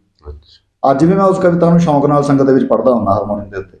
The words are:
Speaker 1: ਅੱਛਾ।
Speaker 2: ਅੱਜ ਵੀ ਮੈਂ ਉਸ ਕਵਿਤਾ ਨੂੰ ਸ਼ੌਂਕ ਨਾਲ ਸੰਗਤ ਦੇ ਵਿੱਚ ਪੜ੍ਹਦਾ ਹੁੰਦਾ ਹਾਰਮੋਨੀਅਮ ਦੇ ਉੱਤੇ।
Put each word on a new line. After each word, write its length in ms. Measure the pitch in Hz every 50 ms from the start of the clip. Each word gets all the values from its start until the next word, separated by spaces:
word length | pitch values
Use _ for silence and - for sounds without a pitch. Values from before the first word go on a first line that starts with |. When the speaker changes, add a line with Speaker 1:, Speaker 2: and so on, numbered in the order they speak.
| _ _ _ _ 73 76
Speaker 1:
ਅੱਛਾ। 640 | 73 - _ _ - _ _ _ _ _ - 131
Speaker 2:
ਅੱਜ 140 | 139 131 156
ਵੀ 100 | 170 190
ਮੈਂ 100 | 196 196
ਉਸ 140 | 190 185 -
ਕਵਿਤਾ 320 | 185 175 170 170 165 170
ਨੂੰ 100 | 170 170
ਸ਼ੌਂਕ 260 | 170 156 147 143 143
ਨਾਲ 160 | 147 147 147 139
ਸੰਗਤ 200 | 139 139 135 135
ਦੇ 100 | 135 131
ਵਿੱਚ 120 | 131 -
ਪੜ੍ਹਦਾ 300 | - 117 110 - 131 123
ਹੁੰਦਾ 180 | 117 101 98 98
ਹਾਰਮੋਨੀਅਮ 380 | 104 101 104 104 101 101 98
ਦੇ 80 | 101 95
ਉੱਤੇ। 200 | 98 - _ -